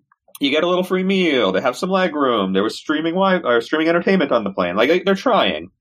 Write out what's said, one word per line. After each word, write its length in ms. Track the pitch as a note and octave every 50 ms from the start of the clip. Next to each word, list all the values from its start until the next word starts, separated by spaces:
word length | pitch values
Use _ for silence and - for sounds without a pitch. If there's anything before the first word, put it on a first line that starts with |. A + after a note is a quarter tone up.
| _ _ _ _ _ _ - -
you 120 | C#3+ C#3
get 120 | C3 D#3 D#3+
a 40 | F3
little 160 | F3+ F3+ F#3
free 200 | F#3+ F#3+ F#3 F#3
meal. 480 | F#3 G3 F#3+ F#3 E3 C#3+ B2+ A2 F#2 F#2
They 80 | F#2+
have 140 | A#2+ C3 - -
some 120 | - F#3
leg 240 | F#3+ F#3+ F#3 F3 D3+
room. 400 | D3 C#3 C3 A#2+ A2 G2 F#2+ F#2+
There 80 | F#2+ G2+
was 140 | A2 G#2+ -
streaming 380 | - - D#3 D3+ D#3 E3 E3
wi-, 240 | F#3 G3 G3 F#3 F3+
or 200 | E3+ B2 A#2+ A#2
streaming 260 | A#2 - - D#3 D#3+ D#3+
entertainment 420 | E3+ E3+ E3+ - G3 F#3+ D3+ C#3
on 120 | C#3+ A#2 G#2
the 80 | G2
plane. 240 | F#2+ - F#2 F2 F2
Like, 140 | G2+ A#2 C#3
they, 100 | E3 F3+
they're 160 | E3+ F#3+ G3
trying. 540 | G3 - C4 A3+ F#3 C3 G2 E2 D#2 E2+ - _ _